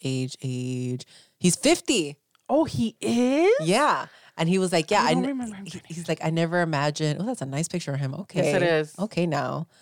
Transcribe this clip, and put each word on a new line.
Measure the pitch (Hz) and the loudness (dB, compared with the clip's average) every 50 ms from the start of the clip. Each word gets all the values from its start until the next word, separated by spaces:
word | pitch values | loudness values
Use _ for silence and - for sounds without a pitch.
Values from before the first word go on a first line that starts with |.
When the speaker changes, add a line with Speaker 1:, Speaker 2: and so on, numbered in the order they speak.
Speaker 1:
age, | - 135 131 131 131 131 - - | -6 -4 -2 -2 -4 -4 -6 -8
age. | - 135 127 123 127 127 127 123 123 123 123 131 - - - - - _ _ _ | -8 -6 -6 -4 -4 -4 -4 -4 -4 -4 -6 -6 -8 -14 -20 -20 -20 _ _ _
He's | - 180 170 | 0 0 2
fifty. | - - 277 349 - - - 294 214 156 143 147 - _ _ _ _ _ - | 2 2 2 2 2 2 0 0 0 0 -2 -8 -14 _ _ _ _ _ 0
Speaker 2:
Oh, | 247 302 320 | 2 2 2
he | - - - 240 220 - _ | 2 0 -2 -2 -2 -4 _
is? | - 214 233 240 247 254 269 294 339 381 466 554 | -4 0 2 2 2 2 4 4 4 4 4 4
Speaker 1:
Yeah. | 622 160 185 240 302 277 175 135 - - - - - - _ | 2 2 2 4 4 2 2 0 -4 -8 -14 -20 -20 -14 _
And | - 165 165 | -2 0 2
he | 185 190 | 2 2
was | 185 180 | 2 2
like, | 180 170 156 - | 2 0 2 4
"Yeah, | 208 202 | 2 4
Speaker 2:
I | 147 143 | 4 4
Speaker 1:
I | 160 | 2
Speaker 2:
don't | - - | 2 0
Speaker 1:
n-," | 269 | 0
Speaker 2:
remember | 277 254 247 220 208 | -4 -4 -6 -8 -10
him | 196 196 | -12 -14
Speaker 1:
he, | 170 | -14
Speaker 2:
doing | 165 175 - - | -16 -16 -14 -12
Speaker 1:
he's | 165 165 165 - | -12 -8 -4 -4
like, | 160 - - | -4 -2 -2
"I | 160 | 0
never | 160 165 165 165 170 175 | 0 0 0 2 2 0
imagined." | 175 165 156 139 143 151 143 - 156 151 147 147 | 0 2 0 0 0 0 0 0 -2 -2 -2 -2
Oh, | 180 | -4
that's | 233 262 - | -6 -6 -6
a | - | -6
nice | 135 135 143 170 - | -6 -4 -4 -4 -4
picture | - 175 - - | -4 -6 -4 -4
of | 139 135 | -4 -4
him. | 143 131 135 | -4 -4 -6
Okay. | 156 202 - - 170 - | -8 -12 -6 -2 0 0
Speaker 2:
Yes, | - 147 | 2 2
it | 185 | 2
is. | 175 175 165 156 156 151 - - | 2 4 2 2 0 -2 -4 -6
Speaker 1:
Okay, | 190 220 - 170 170 | -6 -4 -2 -2 0
now. | 175 147 143 127 127 135 139 165 - _ _ | 0 0 -2 -2 -2 -4 -6 -8 -10 _ _